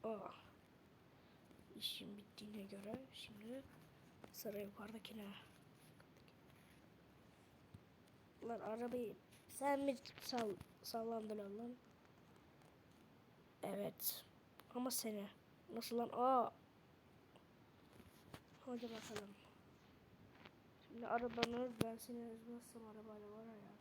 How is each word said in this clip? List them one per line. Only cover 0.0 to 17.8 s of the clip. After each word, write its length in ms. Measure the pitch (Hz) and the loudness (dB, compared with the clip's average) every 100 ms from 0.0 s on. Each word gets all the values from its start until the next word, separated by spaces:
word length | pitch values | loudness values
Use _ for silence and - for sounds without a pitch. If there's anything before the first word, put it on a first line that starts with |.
aa. 260 | 220 214 190 - - - - - - - - - - - - - - 220 | 0 0 -2 -6 -14 -18 -20 -20 -20 -18 -18 -18 -18 -18 -18 -18 -12 -2
İşim 420 | - - 202 202 | 0 0 -4 -8
bittiğine 460 | 202 - 208 214 | -10 -10 -6 -6
göre 360 | 196 196 202 247 262 | -6 -6 -4 -4 -4
şimdi 500 | - - 214 214 262 - - - - - - - | -10 -10 -8 -6 -6 -6 -14 -16 -18 -18 -14 -12
sıra 280 | - 226 202 | -4 -2 0
yukarıdakine. 680 | 202 - 208 220 - 220 202 196 - - - - - - - - - - - - - - - - - - - - - - - - - - - - - - | -2 -4 -6 -6 -6 -6 -6 -8 -12 -16 -18 -18 -18 -18 -18 -18 -18 -18 -18 -18 -18 -18 -18 -18 -18 -18 -18 -18 -20 -20 -16 -16 -16 -20 -20 -20 -20 -4
Lan 160 | 226 226 | 0 0
arabayı 560 | 196 220 240 247 220 185 - - - | 2 4 4 4 2 -2 -10 -18 -10
sen 300 | - 277 277 | 4 8 10
mi 180 | 277 247 - - | 10 6 0 -4
sal-, 340 | - 247 220 180 - - | 2 4 4 2 -4 -8
sallandın 540 | - 233 226 226 214 214 | 0 2 4 2 2 0
lan? 380 | 202 202 240 247 - - - - - - - - - - - - - - - - - - | 0 -2 -4 -4 -12 -20 -20 -20 -18 -18 -18 -18 -18 -20 -20 -20 -20 -20 -20 -20 -20 -4
Evet. 640 | - 196 202 - - - - - - - - 247 | 0 2 2 4 2 2 -6 -16 -20 -18 -4 2
Ama 160 | 254 | 4
seni. 360 | 247 233 214 196 - - - - | 4 4 2 -2 -6 -18 -18 -4
Nasıl 240 | 226 233 233 | -2 4 4
lan? 120 | 240 | 6
Aa. 380 | - 247 262 226 - - - - - - - - - - - - - | 10 12 12 10 4 -18 -20 -20 -20 -20 -20 -18 -18 -18 -20 -20 -18